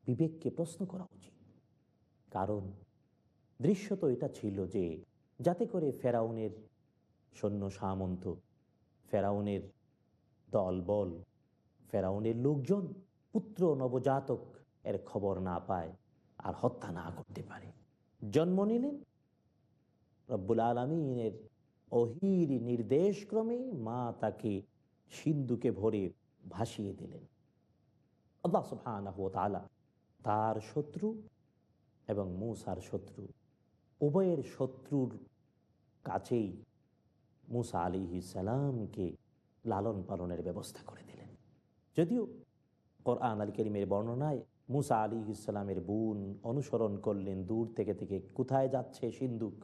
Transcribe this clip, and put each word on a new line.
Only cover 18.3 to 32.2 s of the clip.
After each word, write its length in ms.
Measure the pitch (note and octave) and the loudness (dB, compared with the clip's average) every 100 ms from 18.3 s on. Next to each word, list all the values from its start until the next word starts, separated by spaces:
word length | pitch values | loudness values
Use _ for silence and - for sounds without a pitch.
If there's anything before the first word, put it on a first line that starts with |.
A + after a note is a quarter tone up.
জন্ম 320 | C#3+ F3 F#3 | 4 6 4
নিলেন, 340 | G3+ A#3+ C#4 C#4+ - _ _ _ _ _ _ _ _ _ _ _ - | 4 2 0 -4 -12 _ _ _ _ _ _ _ _ _ _ _ -6
রব্বুল 300 | A2 F#2+ A2+ | -4 2 4
আলামিনের 720 | A#2 A#2+ B2+ E3 C#3 B2 A2+ F#2+ - _ _ _ _ | 4 2 0 0 0 0 -2 -4 -16 _ _ _ _
ওহীর 680 | A#2+ A#2 C3 G3 F#3 D#3 B2+ | 4 4 2 4 4 4 2
নির্দেশক্রমে 1120 | A#2+ A#2 G#2 C#3 G3 G3 - G#3+ A3+ A#3+ C4 | 2 0 4 6 6 2 -2 0 0 -2 -4
মা 400 | E3 A2 B2 A#2+ A2+ | -4 -2 -2 -2 0
তাকে 420 | A2 G#2+ A2+ G2 - _ _ _ _ | 0 0 0 -2 -4 _ _ _ _
সিন্ধুকে 600 | - D#3 D3+ B2+ A#2 B2+ | -4 0 2 2 2 2
ভরে 400 | F#2 A2 G#2 F2+ - _ _ - | 2 2 2 -2 -6 _ _ -12
ভাসিয়ে 420 | F#2 A2+ - G2+ | -4 -4 -2 -6
দিলেন। 280 | - F2+ - - _ _ _ _ _ _ _ _ _ _ _ | -6 -12 -14 -18 _ _ _ _ _ _ _ _ _ _ _
আল্লাহ 220 | F3+ F#3 - | 2 2 2
সুবহানাহু 560 | - B2 G#2 G2+ F#2 | -6 -4 -4 -6 -2
ওয়া 80 | F#2+ | -2
তাআলা 380 | F#2 G2 G2 - _ _ _ _ _ | 2 2 0 -6 _ _ _ _ _
তার 380 | - G#2+ A2 A2 | 0 2 4 0
শত্রু 640 | - - D3 - G#3+ A3 - _ _ _ _ _ _ _ - | -2 -4 -4 -4 -4 -4 -12 _ _ _ _ _ _ _ -2
এবং 280 | G2+ | -2